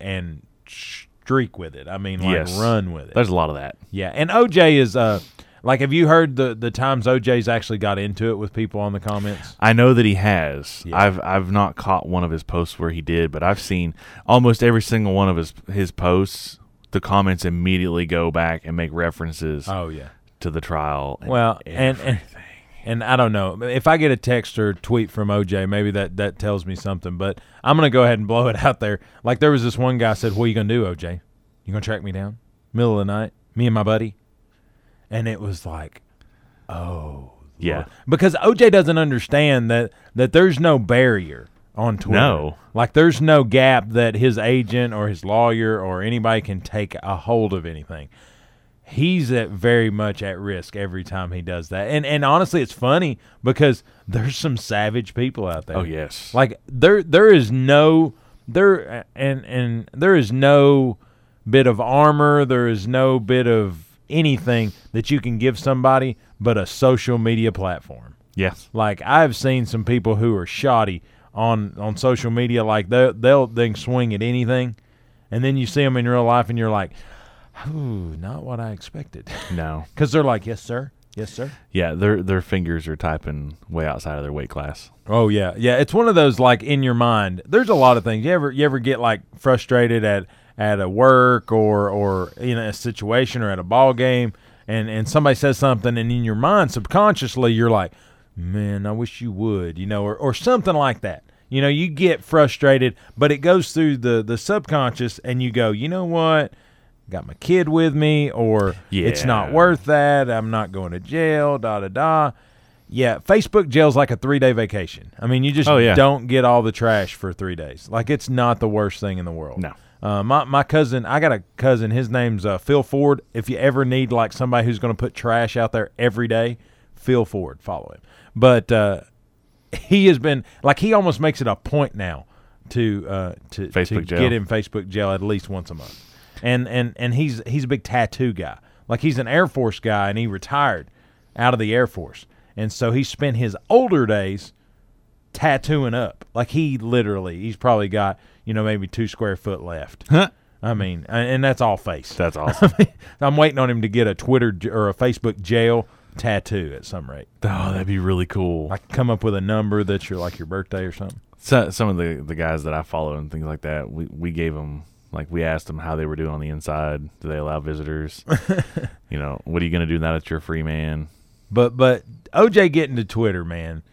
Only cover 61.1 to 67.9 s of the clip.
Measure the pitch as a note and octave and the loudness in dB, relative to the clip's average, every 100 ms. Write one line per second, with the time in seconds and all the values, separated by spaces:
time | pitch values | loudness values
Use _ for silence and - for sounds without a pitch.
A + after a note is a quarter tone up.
61.1 | _ _ _ A2 C3 B2+ A2 A#2+ C#3 D3+ | _ _ _ 2 4 6 2 2 4 6
62.1 | D3 D3 D3 C3 B2+ A#2+ G#2+ G#2 B2+ C3 | 6 4 4 4 2 0 -2 -2 2 2
63.1 | C3 G#2 B2+ A#2+ A2+ G2 E2 - _ - | 2 2 2 4 2 0 -6 -16 _ -4
64.1 | D3+ D#3 B2 G#2 A#2 G#2+ - - A2 - | 0 2 0 0 0 -2 -6 -8 -6 -2
65.1 | C#3+ B2 A2 C3 A2+ C#3 C3 C3 C3 C3 | -2 -2 -2 -2 0 -2 0 2 2 0
66.1 | A2 _ - A2+ G#2+ F#2 - C3 B2 - | -6 _ -4 -2 0 -4 0 2 2 0
67.1 | A#2+ A2+ A2+ A2 G2 F#2+ E2+ - | 0 0 0 0 -2 -6 -6 -12